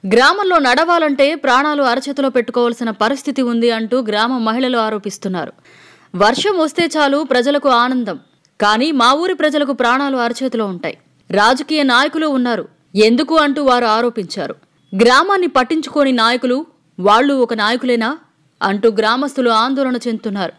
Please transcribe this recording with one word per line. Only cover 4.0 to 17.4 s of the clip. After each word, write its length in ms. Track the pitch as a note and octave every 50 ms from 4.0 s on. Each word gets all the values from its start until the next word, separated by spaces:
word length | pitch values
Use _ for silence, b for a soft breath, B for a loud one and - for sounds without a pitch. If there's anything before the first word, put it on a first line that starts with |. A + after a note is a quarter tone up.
గ్రామ 360 | B3 G#3+ G#3 G#3 A3 B3 C4 B3+
మహిళలు 400 | A3+ A3 A3 B3 C4 B3+ B3+ A#3
ఆరోపిస్తున్నారు. 760 | A3 A3 A3 G#3 G3 G3+ F#3+ - - G3 F#3 F3 D#3 - - _ b b b b b b b b b b -
వర్షం 420 | F3 G3+ G#3+ C4 C4+ - G4+ G4+ F4
వస్తే 280 | D#4 D4+ - - E4+
చాలు 360 | D#4+ - D#4 D4 C4+ C#4 C#4+
ప్రజలకు 460 | D#4 B3+ C4 B3 A#3+ C#4 D4 C#4+ C#4 C#4
ఆనందం, 520 | B3+ A#3 A#3+ B3+ C4 B3+ A#3+ G#3 E3+ C3+ _ _ _ _ _ _ _ _
కానీ 320 | G#3+ G#3 G#3+ A3 B3+ D#4+
మా 200 | D#4 C4 A#3 A#3+
ఊరి 220 | C4+ D4+ E4+ F#4+ F#4
ప్రజలకు 380 | - D#4 D4+ C#4+ D4+ C#4+ C4+
ప్రాణాలు 440 | C#4 - B3+ A#3 B3 C4 C#4+ C#4 C4+
అరచేతిలో 500 | B3+ A#3+ A#3 A#3+ - C4 C4 B3 A#3 G#3+
ఉంటాయి. 320 | G3+ F#3 E3+ F3 D#3+ - _ _ _ _ _ _ _
రాజకీయ 520 | F3+ G3 G#3 A3+ C4+ C4 D4+ - D#4 D4+
నాయకులు 440 | C#4+ C4 A#3+ A#3+ C#4 D4+ D4 D#4+ D#4+
ఉన్నారు, 420 | D4+ C#4 C4 B3 B3 A#3 G3 D#3 - _ _ _ _ -
ఎందుకు 400 | G3 G#3+ A3 A#3+ A#3+ D#4 C4+ D#4+
అంటూ 280 | D#4+ D4+ C#4+ C4+ D4+ D4
వారు 200 | C4 B3+ B3 A#3+
ఆరోపించారు. 720 | A3+ G#3+ A3 A#3+ A#3+ A#3 A#3 F#3 E3 - G#3 D3+ - - _ _ _ _ _ _ _ -
గ్రామాన్ని 500 | F#3+ A3+ A#3 B3 C4+ E4+ G4 G4+ G4 F4+
పట్టించుకోని 680 | D#4 C4+ C4 B3+ - E4 D#4+ D4+ - - D4+ C#4+ C4+
నాయకులు, 540 | B3+ A#3+ A3 A3+ B3 B3+ - B3+ B3 C4+ D#4+ _ _ _ _ _ _ -
"వాళ్ళు 340 | F3+ G3+ G#3 A3+ C4+ C#4+ C#4+
ఒక 200 | C4